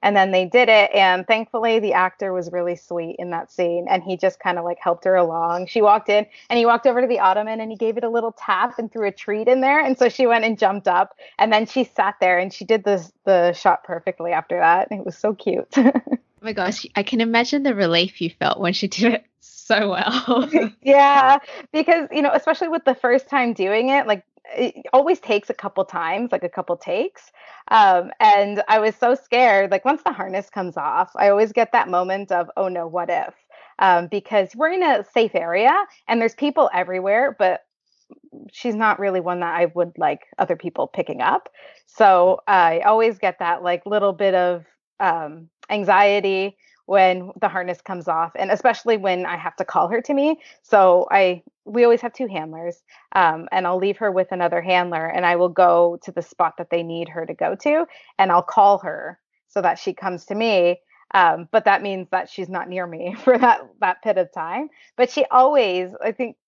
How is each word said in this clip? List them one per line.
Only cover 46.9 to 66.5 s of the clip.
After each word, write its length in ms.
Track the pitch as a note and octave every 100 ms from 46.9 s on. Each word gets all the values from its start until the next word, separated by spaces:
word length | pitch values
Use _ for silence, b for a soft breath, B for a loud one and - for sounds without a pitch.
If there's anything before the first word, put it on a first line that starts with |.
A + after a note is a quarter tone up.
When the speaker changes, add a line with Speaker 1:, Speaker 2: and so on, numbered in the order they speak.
| G3 F#3 F#3 F3+ -
Speaker 1:
the 100 | G#3
harness 320 | F3+ F3+ F3
comes 260 | - F#3 E3
off, 240 | D#3+ E3+
and 160 | - G3
especially 460 | G3 B3+ A3+ A3+ A3
when 300 | F#3+ F3+ F3
I 100 | F3
have 180 | E3 -
to 80 |
call 240 | F#3+ F#3 F3
her 120 | A3+
to 140 | B3
me. 260 | C#4 C#4+ D#4 b b
So 440 | _ G#3+ F#3+ F3+ F3+
I, 320 | G3 F#3 F3+ _ _ -
we 180 | G#3+
always 160 | A#3+ A#3+
have 140 | A#3+
two 120 | - B3+
handlers, 560 | F#3+ D#3 D#3+ E3+ E3+ _ b b
um, 340 | F#3+ F3 D#3+ E3
and 140 | F#3+ F3+
I'll 100 | F#3
leave 220 | F#3+ G3
her 120 | A3
with 220 | F#3 F#3
another 300 | F#3 F3 E3+
handler, 440 | F3 F3+ F3 E3+ E3
and 200 | D#3+ F3+
I 100 | F3
will 140 | F3+
go 480 | F3 F3+ E3+ F3 E3+
to 60 | -
the 120 | F3+
spot 340 | E3 _ E3 -
that 140 | E3+
they 120 | E3+
need 280 | E3+ E3 E3+
her 160 | D#3+ E3
to 80 |
go 200 | E3+ E3 G3
to, 300 | D4 D4+ E4 B B _
and 140 | G3
I'll 100 | F3
call 360 | F3+ - G3+ G3
her 400 | F#3 D3+ D3+ F3+ _ _ _
so 120 | -
that 180 | F3 E3+
she 140 | -
comes 320 | - D#3+ F3+ -
to 80 |
me. 460 | G#3 A3+ G3+ F3 F3 b b b
Um, 340 | G3 F3 D#3+ E3+
but 140 | A3 G#3+
that 160 | G3
means 260 | G3+ F#3+ F3+
that 200 | F#3 F3+
she's 180 | - F3
not 220 | F#3 E3+
near 160 | F3+ F3
me 280 | E3 F3
<laughs> 80 | A3+
for 140 | - B3
that, 320 | B3 A3+ B2 _
that 220 | G#3 G3
pit 140 | A3 F#3+
of 160 | F3
time. 380 | - E3 G3 D4+ b b -
But 140 | B3
she 160 | - C#4
always, 600 | B3 C4 D4 G#3+ F3+ F3+ G3
I 100 | G#3
think 240 | G#3+ A#3+ - _